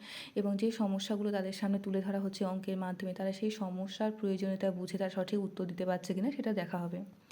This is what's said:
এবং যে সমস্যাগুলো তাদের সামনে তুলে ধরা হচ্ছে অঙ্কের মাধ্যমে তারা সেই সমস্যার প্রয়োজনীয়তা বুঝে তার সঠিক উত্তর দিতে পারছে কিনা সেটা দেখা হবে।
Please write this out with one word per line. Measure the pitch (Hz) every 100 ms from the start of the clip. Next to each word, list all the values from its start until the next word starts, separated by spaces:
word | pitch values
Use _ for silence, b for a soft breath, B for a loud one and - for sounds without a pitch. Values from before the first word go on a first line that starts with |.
| B B B
এবং | 208 202 196
যে | 226
সমস্যাগুলো | 226 202 196 202 208 208
তাদের | 202 190
সামনে | 190 196 196
তুলে | 196 190
ধরা | 196 196
হচ্ছে | 190 196
অঙ্কের | 185 190 190 190
মাধ্যমে | 185 180 185
তারা | 185 190
সেই | 196 214
সমস্যার | 214 185 185 190 - 214
প্রয়োজনীয়তা | 214 196 190 190 190 196
বুঝে | 180 185 190
তার | 190
সঠিক | 190 185 208
উত্তর | 196 196
দিতে | 175 175 185
পারছে | 180 180
কিনা | 190 247
সেটা | 285 226
দেখা | 196 170 180
হবে। | 175 180 202 - B